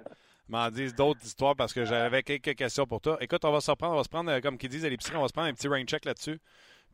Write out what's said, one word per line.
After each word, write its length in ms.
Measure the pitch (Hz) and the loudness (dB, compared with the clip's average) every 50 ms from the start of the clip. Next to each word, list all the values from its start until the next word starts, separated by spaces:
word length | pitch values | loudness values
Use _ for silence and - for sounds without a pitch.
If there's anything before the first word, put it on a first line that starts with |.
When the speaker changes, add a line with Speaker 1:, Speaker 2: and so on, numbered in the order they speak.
| - - - - | -8 -14 -20 -20
Speaker 1:
<laughs> 280 | _ _ _ _ _ - | _ _ _ _ _ -6
Speaker 2:
m'en 200 | 110 117 117 117 | -2 0 0 0
dises 240 | 110 120 135 131 120 | -2 -2 -4 -4 0
d'autres 280 | 120 139 147 151 - - | 2 4 4 4 2 -4
histoires 320 | 113 - - 135 139 143 | -12 -4 0 2 2 4
parce 160 | 135 123 107 | 2 0 0
que 140 | - 127 120 | 0 -2 0
j'avais 380 | 107 120 117 117 120 117 135 127 | 2 2 2 2 2 2 2 2
quelques 320 | - 147 139 - - - | 0 -2 -2 -2 -2 -2
questions 320 | - 139 120 - - 139 123 | 0 -2 -2 0 0 0 0
pour 120 | 117 107 | -2 -2
toi. 180 | - 151 160 151 | 0 0 0 0
Écoute, 240 | 123 - - - - | 0 -2 0 2 2
on 60 | 156 | 4
va 100 | 147 151 | 4 4
se 80 | - - | 2 2
reprendre, 240 | 147 - - 170 170 | 0 0 0 0 2
on 40 | 147 | 2
va 60 | 127 | 0
se 60 | - | 0
prendre, 220 | - 160 170 170 | -2 -4 -2 0
euh, 80 | 147 127 | 0 0
comme 180 | 117 143 135 117 | 0 -2 -2 -2
qu'ils 120 | - 131 | -6 -8
disent 160 | 127 156 160 | -6 -4 -2
à 40 | 156 | -2
l'épicerie, 280 | 127 113 - - 160 165 | -2 -2 -4 -4 0 0
on 40 | |
va 60 | 143 123 | 0 0
se 60 | - | 0
prendre 160 | 151 165 160 | 0 -2 -2
un 40 | 135 | -2
petit 140 | - - 143 | -2 0 0
rain 160 | 143 135 131 | 0 0 0
check 200 | 117 - 156 - | -2 -4 -4 -4
là-dessus. 360 | 147 123 - - - 156 160 - _ _ - - - - - _ _ | -4 -6 -4 -6 -8 -8 -8 -12 _ _ -20 -20 -20 -20 -20 _ _